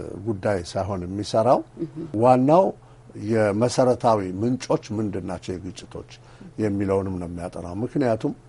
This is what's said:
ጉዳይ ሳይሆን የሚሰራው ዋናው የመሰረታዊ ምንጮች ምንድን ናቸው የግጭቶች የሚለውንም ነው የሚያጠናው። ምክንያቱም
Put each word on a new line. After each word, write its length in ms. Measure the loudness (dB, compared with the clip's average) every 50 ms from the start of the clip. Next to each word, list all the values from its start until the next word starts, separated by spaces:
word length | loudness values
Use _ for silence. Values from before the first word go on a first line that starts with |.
| -8 -10 -10 -8
ጉዳይ 400 | -6 -6 -6 -2 0 0 0 0 -4
ሳይሆን 360 | -4 -4 -4 -4 -2 -4 -6
የሚሰራው 580 | -6 -6 -6 -6 -6 0 0 2 4 4 4 4 2 -6 -10 -10 -10 -10 -8 -12 -12 -6 -2
ዋናው 500 | 2 6 6 6 6 6 6 6 6 6 4 -2 -6 -16 -20 -20 -20 -20 -18 -14 -8 -4
የመሰረታዊ 920 | 0 2 4 4 4 4 2 2 2 2 4 4 4 4 4 4 2 4 4 2 -2 -4
ምንጮች 500 | -2 0 -2 -2 -2 -2 -2 -2 -2 -2 -4
ምንድን 340 | -4 -4 -4 -2 -4 -6 -6
ናቸው 260 | -6 -8 -8 -8 -8
የግጭቶች 600 | -8 -8 -8 -12 -12 -14 -18 -14 -14 -16 -14 -16 -20 -20 -20 -20 -20 -20 -20 -16 -6
የሚለውንም 580 | -2 -2 0 0 0 0 2 2 2 0 -2 -4
ነው 120 | -6 -6
የሚያጠናው። 480 | -8 -8 -8 -10 -10 -10 -10 -10 -8 -6
ምክንያቱም 560 | -6 -6 -4 -2 0 2 2 0 0 -2 -6 -6 -6 -16